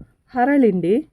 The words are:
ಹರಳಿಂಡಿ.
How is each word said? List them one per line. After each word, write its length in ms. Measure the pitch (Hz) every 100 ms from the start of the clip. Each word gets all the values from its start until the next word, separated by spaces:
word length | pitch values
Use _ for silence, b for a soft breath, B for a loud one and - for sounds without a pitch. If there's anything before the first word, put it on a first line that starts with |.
| - _ _
ಹರಳಿಂಡಿ. 760 | 247 254 285 233 185 165 233 -